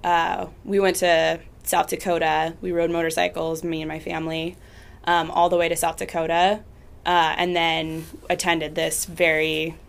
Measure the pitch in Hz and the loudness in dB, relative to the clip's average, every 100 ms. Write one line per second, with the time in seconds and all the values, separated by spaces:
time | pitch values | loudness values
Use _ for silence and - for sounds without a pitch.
0 | 180 170 170 185 180 - - 196 190 180 | 2 0 0 -2 -8 -12 -2 2 2 2
1 | 175 165 160 165 - - - 175 175 160 | 2 4 2 -2 -8 -14 -2 0 0 -2
2 | 190 170 160 156 160 165 185 170 170 170 | -2 0 2 0 0 -4 -4 0 0 0
3 | 165 160 180 170 165 160 170 160 156 156 | -2 0 -2 0 -4 -4 -4 -6 -6 -8
4 | - 165 160 160 160 180 - - - - | -8 -6 -4 -4 -6 -10 -20 -20 -20 -8
5 | - 175 165 - 175 175 165 165 165 165 | 0 0 2 2 2 4 2 0 -2 -4
6 | 165 170 160 170 185 214 - - - - | -6 -4 0 4 4 2 -6 -20 -20 -8
7 | - 175 160 - 180 175 165 160 160 160 | 2 4 4 2 0 2 0 0 -4 -8
8 | 160 - - 175 180 165 151 160 160 156 | -12 -18 -6 -2 2 0 0 -2 -2 -2
9 | - 160 170 156 160 156 156 160 | -6 0 2 2 0 -2 -4 -8